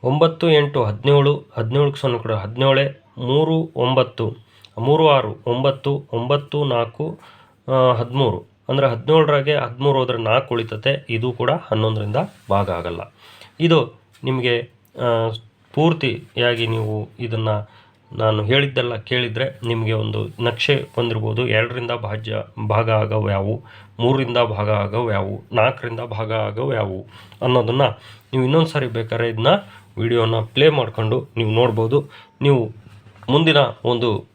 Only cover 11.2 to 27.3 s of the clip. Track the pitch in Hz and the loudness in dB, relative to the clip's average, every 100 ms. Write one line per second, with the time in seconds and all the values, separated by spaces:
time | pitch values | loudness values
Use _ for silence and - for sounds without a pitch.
11.2 | 123 123 123 156 - 107 110 107 104 117 | -4 -2 -2 -2 -2 -2 0 -2 -4 -4
12.2 | 202 - - 101 98 87 87 85 95 _ | -4 -10 -4 -2 -2 -4 -6 -8 -12 _
13.2 | - - - _ 160 160 117 - _ _ | -20 -20 -20 _ 2 2 2 -8 _ _
14.2 | 131 131 123 117 117 _ _ - 123 113 | -6 -2 0 -2 -4 _ _ -4 0 0
15.2 | 113 113 - _ _ - 160 160 135 - | -2 -6 -16 _ _ 2 2 2 -4 -6
16.2 | - - 120 120 113 113 110 107 104 - | -10 -2 0 0 -2 -2 -2 -4 -8 -10
17.2 | 120 110 110 107 107 - _ _ _ - | -8 -4 -2 -2 -4 -18 _ _ _ -2
18.2 | 110 107 104 135 143 131 120 113 - 123 | 0 0 2 2 2 -2 -4 -6 -4 -2
19.2 | 123 110 135 - 117 117 110 110 107 104 | -2 -4 -6 -6 -4 -2 0 -2 -2 -4
20.2 | 104 - 120 117 - 139 - - 120 113 | -6 -2 -4 -2 0 0 -2 -4 -2 -2
21.2 | 110 110 123 110 117 123 120 120 104 107 | -4 -2 0 2 0 -4 -6 -6 -6 -8
22.2 | 110 107 - - 107 107 113 110 107 107 | -6 -8 -8 -8 -2 0 2 2 2 0
23.2 | 101 98 101 113 - - - - 117 135 | 0 0 -2 -4 -8 -20 -20 -2 0 2
24.2 | 123 120 117 101 104 104 101 107 120 101 | 0 0 0 0 0 0 0 -2 -2 -2
25.2 | 98 104 - 110 110 - 120 113 120 107 | -4 -8 -4 2 2 0 -8 -8 -8 -8
26.2 | 110 110 107 104 135 113 101 95 98 - | -4 -2 -4 -4 -4 -2 -2 -6 -10 -20
27.2 | - | -20